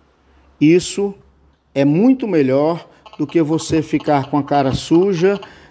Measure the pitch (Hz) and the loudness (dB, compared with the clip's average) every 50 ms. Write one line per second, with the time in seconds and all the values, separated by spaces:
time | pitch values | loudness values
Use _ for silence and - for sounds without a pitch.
0 | _ _ _ _ _ _ _ _ _ _ _ _ 147 156 170 180 170 - - - | _ _ _ _ _ _ _ _ _ _ _ _ 2 4 4 4 2 -2 -6 -6
1 | 196 202 196 - _ _ _ _ _ _ _ _ _ _ _ 139 139 143 147 170 | -6 -6 -8 -12 _ _ _ _ _ _ _ _ _ _ _ 0 0 2 2 4
2 | 220 262 262 262 240 214 180 156 135 127 131 139 147 160 170 165 - - _ _ | 4 2 2 2 -2 -2 0 0 2 2 2 2 2 0 -2 -4 -8 -18 _ _
3 | _ - - - 151 135 - 165 160 143 165 156 - - - 160 147 - - 147 | _ -20 -8 -8 -8 -2 0 -2 0 0 -2 -4 -2 -2 -2 -4 -2 -2 -4 -4
4 | - 156 147 139 131 - - 143 135 - 147 143 139 135 120 - - - 160 170 | -2 0 0 0 -2 -2 -4 -4 -2 0 0 0 0 0 -2 -4 -2 2 2 2
5 | 185 202 190 160 175 196 202 202 - - - - - - | 2 2 0 0 0 0 0 -2 -8 -16 -20 -20 -20 -20